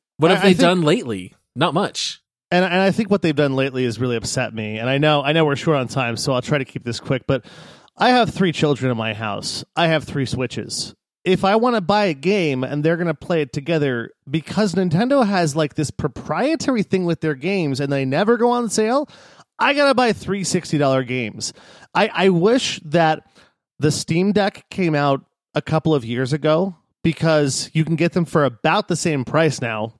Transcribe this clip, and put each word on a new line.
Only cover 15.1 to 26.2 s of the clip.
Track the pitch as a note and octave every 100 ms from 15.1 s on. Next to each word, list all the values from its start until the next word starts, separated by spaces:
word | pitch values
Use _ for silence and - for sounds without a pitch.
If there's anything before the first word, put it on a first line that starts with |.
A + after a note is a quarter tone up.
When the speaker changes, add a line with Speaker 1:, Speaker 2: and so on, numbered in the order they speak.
| C#4+
Speaker 2:
has, | G#3 F#3+ D#3+
like, | D3+ D3+
this | - D3
proprietary | - D3 - - D#3 C4+ D#4+ - A#3+
thing | F3+ F#3+
with | F3 E3
their | D#3 C3
games | D#3+ G3 D3+ C3
and | C#3+
they | C#3
never | C3+ C#3+ G#3 A#3+
go | A#3+
on | A#3+ A#3
sale, | - A3 C4+ D4 - - - - -
I | B3+
gotta | C#4+ C#4
buy | B3+ A#3+
three | - - G3
sixty | F3 F#3 - D3+
dollar | C#3 C3
games. | B2 B2+ A2 A2 - - - - -
I, | F3 G#3+
I | - F#3+
wish | E3+ G3 B3 - - D#3
that | E3+ D#3+ D#3 _ _ _ _ _ -
the | D3+
Steam | - - E3 G3
Deck | G3+ G3 - -
came | - E3+ D3
out | C#3+ C3+ _ _ _
a | D3+
couple | - D#3 D#3+
of | D3
years | A2+ A#2+